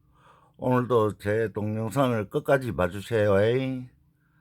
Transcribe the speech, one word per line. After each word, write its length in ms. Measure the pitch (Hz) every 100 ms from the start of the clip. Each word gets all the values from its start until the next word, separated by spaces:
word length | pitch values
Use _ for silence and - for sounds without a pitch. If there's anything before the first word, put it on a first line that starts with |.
| _ _ _ _ _ -
오늘도 600 | 127 127 120 120 107 92
제 320 | 104 110 110
동영상을 760 | 104 104 110 113 117 131 113 101
끝까지 420 | 147 147 139 123
봐주세요, 680 | 78 90 98 - 113 104 98
에이. 480 | 110 131 131 131 127 _ _ _ _ _